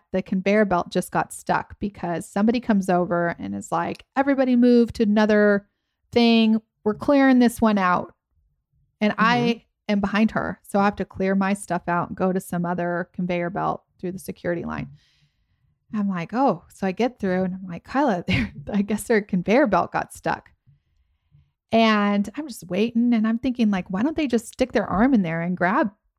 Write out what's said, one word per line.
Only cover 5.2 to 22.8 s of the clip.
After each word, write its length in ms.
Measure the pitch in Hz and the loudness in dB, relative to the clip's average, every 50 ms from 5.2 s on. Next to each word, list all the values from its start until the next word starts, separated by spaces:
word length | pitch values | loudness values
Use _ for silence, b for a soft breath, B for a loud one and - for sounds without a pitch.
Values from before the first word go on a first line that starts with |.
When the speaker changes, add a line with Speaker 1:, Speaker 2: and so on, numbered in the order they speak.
| 214 208 214 208 208 208 202 202 202 _ _ _ _ _ _ _ _ _ - | 4 4 4 4 4 4 4 2 -2 _ _ _ _ _ _ _ _ _ 0
Speaker 1:
thing. 480 | 240 233 233 233 226 220 220 220 220 _ _ _ _ - | 2 4 4 4 4 4 4 2 0 _ _ _ _ -4
We're 80 | 214 214 | -4 -4
clearing 460 | - - - 285 277 269 269 262 247 | -4 0 2 4 4 6 6 6 6
this 200 | 247 233 - - | 4 4 4 4
one 180 | 233 220 208 202 | 4 4 4 2
out." 360 | 185 180 180 - - - _ _ _ _ _ _ _ _ _ _ _ _ _ _ _ _ _ - | 2 2 0 0 -2 -6 _ _ _ _ _ _ _ _ _ _ _ _ _ _ _ _ _ -2
And 120 | 208 214 - - | -2 -2 0 2
I 480 | 214 226 240 240 240 233 233 226 _ _ _ _ _ - | 2 2 2 2 0 0 -2 -4 _ _ _ _ _ -2
Speaker 2:
Mm-hmm. 40 | 208 | -2
Speaker 1:
am 60 | 202 | 0
behind 320 | 202 208 - 202 220 220 | 0 0 0 2 2 2
her. 300 | - - - 82 185 - _ | 0 -2 -4 -4 -8 -10 _
So 140 | - - 202 | -4 -2 0
I 60 | 196 | 0
have 100 | 208 208 | 0 0
to 80 | - 185 | -2 -8
clear 320 | - - - 190 190 196 | -10 -6 -4 -2 0 0
my 180 | 196 196 190 202 | 0 0 0 -2
stuff 280 | 202 - - 175 175 - - | -4 -4 -6 -6 -6 -4 -2
out 180 | 170 175 151 - | -2 -2 -4 -6
and 80 | - | -6
go 160 | - 185 190 | -4 -2 -2
to 80 | 185 190 | -2 -2
some 260 | - - 180 175 175 | -4 -4 -6 -4 -4
other 440 | 170 180 175 175 175 175 170 180 _ | -4 -4 -4 -4 -4 -4 -4 -6 _
conveyor 380 | _ - 180 175 180 175 175 170 | _ -6 -4 -4 -2 -4 -4 -4
belt 340 | 202 - 156 160 160 - _ _ _ _ | -4 -4 -4 -4 -4 -6 _ _ _ _
through 140 | - 180 185 | -10 -10 -10
the 60 | 185 | -10
security 440 | - - - _ - 175 175 170 156 | -12 -14 -16 _ -6 -4 -4 -4 -6
line. 280 | - - - 147 139 143 b b b b b b b b b _ _ _ _ _ _ _ _ _ _ - | -8 -8 -10 -10 -12 -14 b b b b b b b b b _ _ _ _ _ _ _ _ _ _ -6
I'm 140 | 214 202 196 | -4 -4 -4
like, 260 | 190 175 165 - 202 | -4 -6 -8 -6 -4
"Oh." 300 | 240 277 262 175 165 - _ - | 0 0 0 0 -2 -6 _ -12
So 140 | - 196 190 | -6 -4 -4
I 60 | 180 | -2
get 260 | - 226 254 247 - | -2 -2 -2 -2 -4
through 240 | 214 190 180 185 185 | -4 -2 -2 0 -2
and 100 | 185 185 | -2 -4
I'm 140 | 190 190 185 | -8 -12 -12
like, 160 | 170 165 _ | -14 -14 _
"Kyla, 400 | - - 262 302 269 196 175 - | -6 -2 0 0 0 0 -2 -2
<laughs> 20 | - | -2
there, 260 | 185 - 226 - - - - - | -2 -2 -2 -4 -8 -14 -12 -4
I 100 | 214 202 | -2 -2
guess 220 | 202 202 214 208 - | -2 -2 -4 -6 -2
their 180 | - 233 208 | 0 0 0
conveyor 460 | 208 - - 180 170 185 214 269 311 220 | 0 0 -4 -4 0 2 2 4 4 4
belt 240 | 190 170 - - | 2 0 0 -2
got 220 | - 156 156 - - | -4 -6 -6 -6 -10
stuck." 380 | - - 165 151 - - _ _ _ _ _ _ _ _ _ _ _ _ _ _ _ _ _ _ _ _ _ _ _ _ - | -10 -6 -6 -6 -6 -8 _ _ _ _ _ _ _ _ _ _ _ _ _ _ _ _ _ _ _ _ _ _ _ _ -2
And 580 | - 226 226 220 214 208 208 208 202 202 202 208 - 285 | 2 2 4 4 4 2 2 2 0 0 -2 -4 -6 -10
I'm 100 | 311 294 | -10 -10
just 180 | 220 - 170 180 | -12 -16 -12 -6
waiting 460 | 180 190 | -2 -2